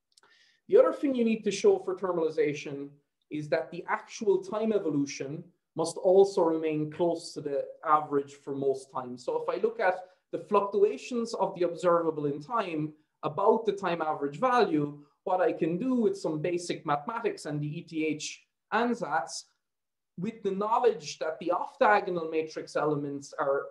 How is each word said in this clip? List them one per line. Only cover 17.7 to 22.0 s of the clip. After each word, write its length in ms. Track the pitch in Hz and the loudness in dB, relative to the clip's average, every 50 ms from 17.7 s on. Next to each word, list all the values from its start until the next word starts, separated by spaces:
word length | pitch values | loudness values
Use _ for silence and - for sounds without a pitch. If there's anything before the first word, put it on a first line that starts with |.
| 160 175 | -6 -8
E 20 | |
T 240 | - - 170 156 156 | -10 -8 -6 -4 -2
H 380 | 156 147 147 - - - - _ _ _ _ _ - 196 | -2 -2 -4 -6 -10 -12 -14 _ _ _ _ _ -4 -2
ansatz 720 | 220 240 240 233 - 185 143 151 160 - - - - - _ _ _ _ _ _ _ _ _ _ _ _ _ _ - | 0 0 0 -2 -2 -4 -2 -2 -2 -4 -4 -10 -14 -14 _ _ _ _ _ _ _ _ _ _ _ _ _ _ -8
with 220 | 170 226 226 - - | -8 -8 -6 -6 -4
the 80 | 196 | -4
knowledge 680 | 190 190 208 214 226 240 247 233 - - - - - - | -2 -2 0 2 2 4 4 4 2 2 -4 -12 -10 -6
that 180 | 160 160 156 - | -6 -6 -4 -4
the 120 | 180 165 | -2 -2
off-diagonal 800 | 175 180 - - - - 262 214 208 180 | -2 -2 -2 -4 0 4 6 6 6 6